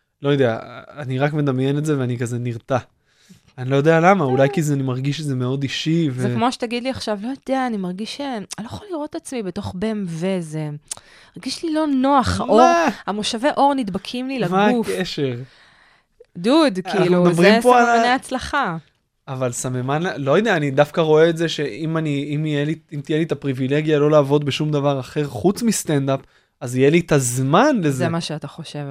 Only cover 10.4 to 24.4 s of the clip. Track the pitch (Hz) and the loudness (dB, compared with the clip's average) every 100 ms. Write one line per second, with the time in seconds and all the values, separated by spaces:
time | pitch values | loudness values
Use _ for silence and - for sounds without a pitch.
10.4 | 160 156 151 147 - - - - - - | -4 -6 -6 -8 -12 -16 -16 -20 -20 -14
11.4 | 262 - 339 311 311 269 269 285 196 87 | -12 -8 -4 -2 0 2 4 4 2 0
12.4 | - 214 294 339 302 - - 208 208 220 | 4 6 6 6 2 -2 -6 -4 -4 -2
13.4 | 285 - 277 269 202 185 - 247 262 269 | -2 2 2 2 -2 -6 -8 -8 -6 -4
14.4 | 180 185 208 240 196 185 175 - 135 120 | 0 2 2 2 0 -4 -4 -2 -4 -4
15.4 | 131 _ _ _ _ _ _ _ _ 180 | -12 _ _ _ _ _ _ _ _ -4
16.4 | 190 311 285 185 - 208 180 180 175 165 | 2 4 4 0 -2 0 4 4 4 6
17.4 | 180 226 240 247 233 233 240 254 - 262 | 6 6 6 6 6 4 2 0 -2 -8
18.4 | - 285 220 160 - _ _ _ - 131 | -4 -2 -2 -4 -10 _ _ _ -12 -4
19.4 | 127 120 131 127 127 151 180 139 135 160 | -4 -4 -6 -4 -2 -2 -4 -4 0 2
20.4 | 226 175 143 135 147 - 156 156 165 165 | 2 0 2 2 2 0 2 6 4 2
21.4 | 165 - 143 110 160 160 156 143 147 147 | -4 -4 -6 -6 -4 -2 -2 -4 -4 -4
22.4 | 156 143 147 160 _ 147 - 156 165 143 | -2 -2 -2 -4 _ -12 -4 -2 -2 -4
23.4 | 143 131 131 143 156 147 147 151 139 147 | -4 -2 0 0 2 2 4 4 4 2